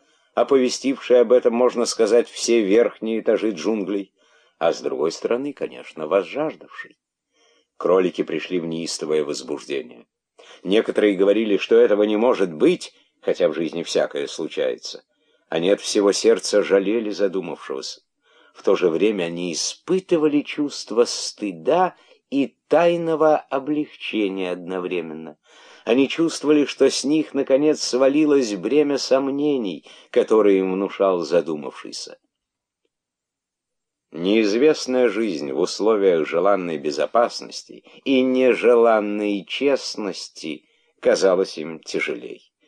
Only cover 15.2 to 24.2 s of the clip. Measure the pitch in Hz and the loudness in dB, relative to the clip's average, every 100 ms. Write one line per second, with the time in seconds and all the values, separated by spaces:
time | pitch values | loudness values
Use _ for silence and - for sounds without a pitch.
15.2 | _ _ _ 82 87 101 - 110 101 95 | _ _ _ -2 0 0 0 2 2 2
16.2 | 110 104 - 104 90 98 98 113 107 90 | 2 2 2 0 4 2 2 -2 -4 -2
17.2 | 98 92 85 65 - 67 - - _ _ | -2 -2 -6 -10 -10 -10 -10 -16 _ _
18.2 | _ _ _ - - 92 90 78 104 104 | _ _ _ -4 0 2 2 2 0 0
19.2 | 85 85 90 78 - - - 185 - 170 | -4 -6 -6 -6 -8 -8 -4 -4 0 0
20.2 | 151 147 127 - 143 - - 113 117 - | 2 0 -2 -6 -6 -8 -2 0 0 -2
21.2 | - - 104 85 82 165 180 - _ _ | -10 -8 -8 -4 -2 0 0 -4 _ _
22.2 | _ 143 139 _ _ 147 170 170 165 156 | _ -4 -4 _ _ 2 4 2 -2 2
23.2 | 156 151 - 135 135 151 143 - - 107 | 4 2 0 -6 -2 -4 -6 -10 -6 -2